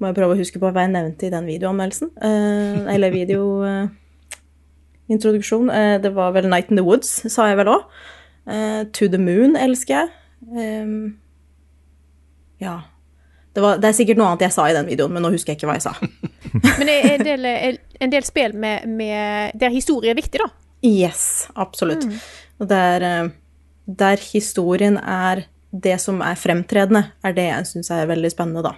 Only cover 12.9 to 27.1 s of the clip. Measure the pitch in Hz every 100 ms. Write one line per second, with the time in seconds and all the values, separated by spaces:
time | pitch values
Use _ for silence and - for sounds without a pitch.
12.9 | _ _ _ _ _ _ - 202 190 214
13.9 | 220 220 220 202 170 180 180 151 160 156
14.9 | 135 151 175 170 170 - 151 151 - -
15.9 | - - - - - - - 254 - 285
16.9 | 285 262 285 302 277 254 240 254 254 -
17.9 | - 262 277 - 320 240 214 214 208 226
18.9 | 220 214 208 208 208 208 220 254 247 -
19.9 | 277 220 240 - - 440 - _ _ 247
20.9 | 202 180 - - - - - 185 - 175
21.9 | 320 262 214 - - - - 196 196 180
22.9 | 180 175 170 170 - _ _ _ _ -
23.9 | 190 196 202 - 208 208 - 175 185 202
24.9 | 202 - 185 185 190 180 _ _ 185 185
25.9 | 180 - 190 165 175 - 175 180 208 196
26.9 | 214 208